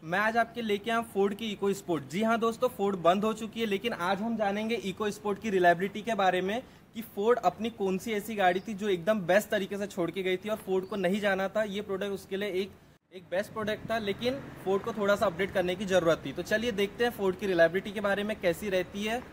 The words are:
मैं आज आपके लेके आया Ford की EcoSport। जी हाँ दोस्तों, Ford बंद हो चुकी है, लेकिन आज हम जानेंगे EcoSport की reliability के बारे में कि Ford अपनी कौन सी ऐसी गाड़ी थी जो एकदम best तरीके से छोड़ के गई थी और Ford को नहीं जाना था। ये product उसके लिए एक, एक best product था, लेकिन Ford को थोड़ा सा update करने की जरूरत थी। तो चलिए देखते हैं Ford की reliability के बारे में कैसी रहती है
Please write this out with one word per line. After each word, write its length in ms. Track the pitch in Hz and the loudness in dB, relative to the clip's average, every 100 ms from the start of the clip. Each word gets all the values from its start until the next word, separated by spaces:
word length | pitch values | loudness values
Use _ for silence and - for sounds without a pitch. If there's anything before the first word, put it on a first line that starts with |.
मैं 160 | 160 185 | -2 0
आज 180 | 214 226 | 2 2
आपके 240 | 226 240 | 0 -2
लेके 300 | 226 202 208 | -2 -2 0
आया 100 | 233 | -2
Ford 300 | 226 196 202 | 0 2 2
की 180 | 202 226 | 0 -6
EcoSport। 560 | 202 202 196 - 160 131 | -2 0 -2 -2 -2 -2
जी 120 | 160 | 0
हाँ 140 | 220 226 | 2 2
दोस्तों, 280 | 226 226 254 | 2 0 -2
Ford 260 | - 202 196 | 0 0 4
बंद 280 | 165 196 | 4 4
हो 80 | 220 | 2
चुकी 260 | 220 226 220 | -2 -6 -4
है, 60 | 226 | -2
लेकिन 280 | 196 233 | 0 -2
आज 280 | - 175 196 | -2 -2 0
हम 140 | 226 226 | -2 0
जानेंगे 420 | 202 202 220 233 | 0 0 -2 -4
EcoSport 560 | 196 180 214 202 208 202 | -4 -4 -4 -2 -4 -2
की 80 | 190 | 0
reliability 520 | 185 180 170 196 214 | 6 6 6 2 -4
के 140 | 196 214 | -4 2
बारे 260 | 190 180 | 4 4
में 200 | 185 226 - - - 226 | 0 -4 -6 -20 -16 -14
कि 60 | - - | -10 -2
Ford 240 | 208 247 | 2 4
अपनी 280 | 180 175 226 | 2 0 -8
कौन 260 | 226 190 185 | -2 0 0
सी 140 | 226 | -2
ऐसी 240 | 208 208 214 | -4 -4 2
गाड़ी 240 | 185 180 | 4 4
थी 140 | 190 | -2
जो 160 | 202 214 | -4 0
एकदम 320 | 185 165 220 | 0 2 0
best 280 | 170 190 208 | 4 2 4
तरीके 280 | 214 190 196 | -2 -2 -4
से 100 | 202 | -6
छोड़ 220 | 202 165 | -4 -4
के 120 | 175 | -2
गई 140 | 185 185 | -2 -2
थी 120 | 208 | -2
और 80 | 214 | -6
Ford 280 | - 185 185 | -2 -2 -2
को 100 | 208 | 0
नहीं 240 | 175 208 | 0 2
जाना 260 | 202 190 196 | 2 0 0
था। 160 | 214 220 | 0 -2
ये 160 | 196 | -4
product 300 | 208 190 202 | -4 -4 -4
उसके 260 | 196 - 190 | -6 -6 -4
लिए 120 | 208 | -2
एक, 200 | 180 196 - - _ _ | -2 -4 -8 -20 _ _
एक 120 | 185 165 | -20 -4
best 220 | 175 208 | -4 -2
product 360 | 220 214 214 - | -4 -4 -4 -2
था, 80 | 226 | -2
लेकिन 420 | 202 196 240 269 - - 185 | -2 -2 -2 -4 -8 -8 0
Ford 180 | 196 | 0
को 100 | 214 | 0
थोड़ा 220 | 220 202 175 | -2 2 2
सा 100 | 208 | 2
update 280 | 165 190 | 0 -2
करने 220 | 202 180 185 | 0 0 -2
की 100 | 208 | 2
जरूरत 380 | 185 165 151 139 | 4 4 2 0
थी। 80 | |
तो 80 | 131 | -6
चलिए 280 | 175 214 240 | -2 0 0
देखते 300 | 202 202 - | 0 -2 0
हैं 80 | 240 | -2
Ford 260 | 226 196 185 | 2 -2 0
की 80 | 202 | 0
reliability 440 | 175 165 180 202 | 6 6 4 -4
के 100 | 202 | -2
बारे 220 | 202 196 | 0 0
में 160 | 208 214 | -2 0
कैसी 280 | 185 165 208 | 0 0 0
रहती 360 | 185 180 202 214 | 0 -2 -4 -4
है 180 | 233 - | -4 -6